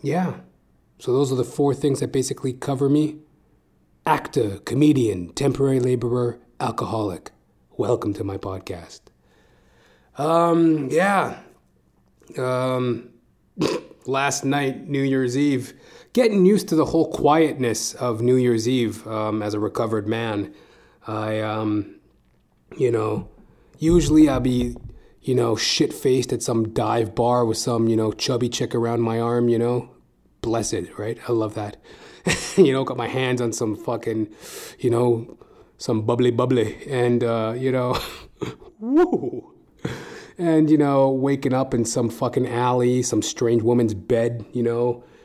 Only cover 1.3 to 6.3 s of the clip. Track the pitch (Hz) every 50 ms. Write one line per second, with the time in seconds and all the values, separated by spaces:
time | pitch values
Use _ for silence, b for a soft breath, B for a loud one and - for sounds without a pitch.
1.3 | 131 127 120 - - - 143 143 135 143 - 147 131 120 - - - 135 127 -
2.3 | - - - 131 123 131 - - 139 123 143 135 143 151 156 151 - - - _
3.3 | _ _ _ _ _ _ _ _ _ _ _ _ _ _ - 156 156 - - -
4.3 | - 139 113 104 101 90 - - 117 135 147 151 143 131 120 107 98 90 87 82
5.3 | - - 135 139 131 - 139 135 135 131 123 127 123 120 123 120 120 123 123 120